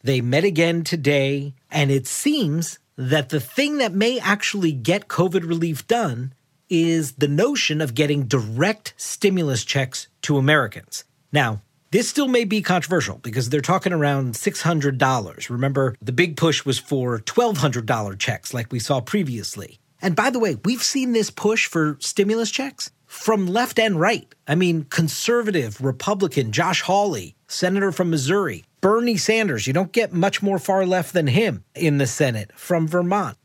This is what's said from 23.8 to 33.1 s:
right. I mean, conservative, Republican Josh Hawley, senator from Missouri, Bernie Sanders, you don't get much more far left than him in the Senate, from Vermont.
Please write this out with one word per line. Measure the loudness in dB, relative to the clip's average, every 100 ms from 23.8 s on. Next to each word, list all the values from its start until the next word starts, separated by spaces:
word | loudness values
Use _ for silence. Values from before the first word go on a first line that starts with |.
| 2 2
right. | 2 0 -6 _ -2
I | 2
mean, | 2 0 -2
conservative, | -2 -2 -2 0 0 2 -2 -2 -4
Republican | -4 -2 -2 0 0 0 0
Josh | 0 0 0
Hawley, | 2 2 2 -2 -8 _ _
senator | -2 0 2 0
from | 0 0
Missouri, | 0 2 0 0 -6 _ _
Bernie | 2 4 2 0
Sanders, | 2 2 0 -2 0
you |
don't | 0 0
get | 0 0
much | 2 0 2
more | 0 0
far | 0 2 2
left | 0 0
than | 0 2
him | 2 2 -2 -12 -2
in | 0 2
the | 0
Senate, | 2 0 0 -8 -16
from | -2 0 2
Vermont. | 0 2